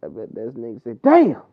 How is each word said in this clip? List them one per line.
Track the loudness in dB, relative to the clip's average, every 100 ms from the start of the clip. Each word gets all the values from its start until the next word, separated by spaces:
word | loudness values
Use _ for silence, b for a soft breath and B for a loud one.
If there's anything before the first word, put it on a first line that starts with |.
I | -14
bet | -14 -16 -12
that | -12 -12
snake | -12 -12
said, | -12 -2
Damn | 4 6 6 2 -10